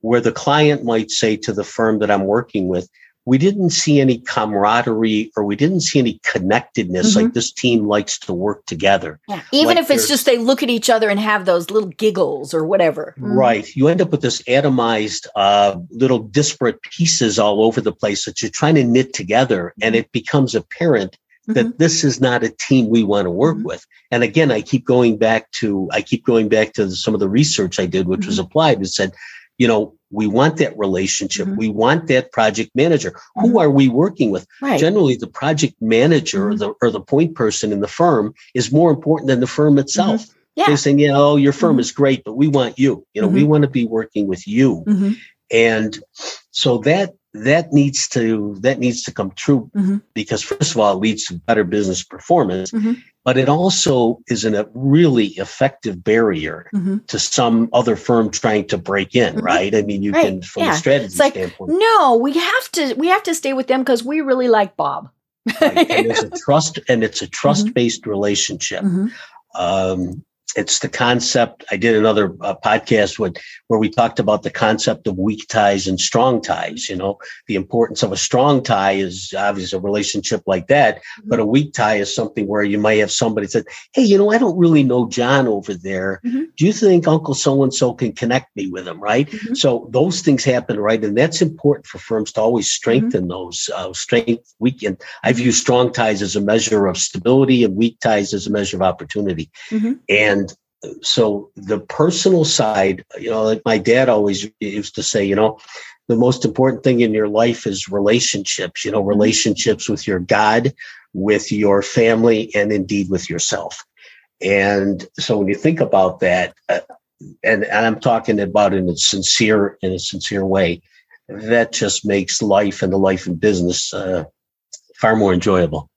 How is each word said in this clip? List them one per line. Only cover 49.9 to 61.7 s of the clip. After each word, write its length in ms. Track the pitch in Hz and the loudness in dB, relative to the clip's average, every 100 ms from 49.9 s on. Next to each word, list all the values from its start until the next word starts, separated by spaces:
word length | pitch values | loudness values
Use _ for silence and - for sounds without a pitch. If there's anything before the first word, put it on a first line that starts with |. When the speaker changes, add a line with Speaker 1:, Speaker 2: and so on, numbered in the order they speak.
| 202 _ | -2 _
Speaker 1:
because, 280 | 110 104 110 | -12 -6 -6
first 280 | - - 147 | -6 -4 -2
of 60 | 117 | 2
all, 160 | 104 92 | 2 2
it 40 | |
leads 260 | 110 107 - | -2 -2 -8
to 100 | 87 | -8
better 280 | - 110 | 0 0
business 400 | 90 104 95 92 | 2 0 -2 -4
performance, 680 | - - - 175 104 92 95 | -8 -18 0 2 2 -2 -4
Speaker 2:
Mm-hmm. 220 | 226 220 247 _ _ | -4 -2 -4 _ _
Speaker 1:
but 140 | 127 131 | 0 2
it 100 | 135 | 2
also 720 | 151 185 190 - 127 117 117 - | 2 2 0 2 2 2 -2 -4
is 160 | 117 | -2
an, 120 | 110 104 | -2 -2
a 100 | 107 | -4
really 540 | 123 135 151 170 120 104 92 | -4 2 4 6 4 0 -4
effective 640 | 98 - 135 - 113 90 | -10 -2 -2 -2 -10 -6
barrier 680 | 98 113 113 82 78 78 - 208 | 0 2 2 0 -6 -10 -6 -4
Speaker 2:
Mm-hmm. 220 | 185 202 - | -2 -4 -6
Speaker 1:
to 100 | 135 | -6
some 500 | - - 120 113 117 | -2 0 2 2 2
other 240 | 123 120 104 | 0 0 -2
firm 340 | - 120 107 | 2 2 2
trying 380 | - 113 107 95 | -2 -2 -2 -2
to 100 | 95 | -6
break 380 | 85 98 92 127 | -2 -4 0 0
in, 200 | 107 78 | 0 -2
Speaker 2:
Mm-hmm. 100 | 90 | -2
Speaker 1:
right? 280 | 82 98 | 0 0
I 100 | 107 | 0
mean, 200 | 104 101 | -2 -4
you 80 | 143 | -2
Speaker 2:
Right. 140 | 104 - | 0 0
Speaker 1:
can, 160 | 92 | -4
from 220 | 87 - | -10 -4
Speaker 2:
Yeah. 100 | 220 | -2
Speaker 1:
a 20 | 156 | 0
strategy 300 | 147 139 101 | 0 0 -2
Speaker 2:
It's 140 | - | 0
like, 140 | 285 - | 0 0
Speaker 1:
standpoint. 360 | - - - | -8 -8 -4